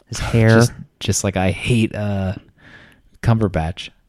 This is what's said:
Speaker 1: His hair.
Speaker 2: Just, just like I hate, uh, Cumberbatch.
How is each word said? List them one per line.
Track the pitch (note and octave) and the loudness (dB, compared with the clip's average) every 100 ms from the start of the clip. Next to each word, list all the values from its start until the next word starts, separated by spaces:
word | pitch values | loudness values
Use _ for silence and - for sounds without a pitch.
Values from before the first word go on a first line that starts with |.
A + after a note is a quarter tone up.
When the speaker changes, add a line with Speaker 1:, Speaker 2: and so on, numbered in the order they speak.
| _ | _
Speaker 1:
His | - | -8
hair. | - A#2 A2+ | -2 2 6
Speaker 2:
Just, | A2+ A#2 - - _ | 6 4 0 -18 _
just | - G2+ | -4 -2
like | G2+ F#2+ | -2 0
I | F#2+ | -2
hate, | F2+ - A#2+ A2 | -2 -2 0 0
uh, | G#2 G#2 G2 F#2+ F#2+ - _ - - - _ _ _ | -2 -4 -2 -4 -6 -12 _ -20 -20 -20 _ _ _
Cumberbatch. | - A2+ G#2 F2+ D#2+ - - - | 0 2 2 0 -4 -6 -14 -20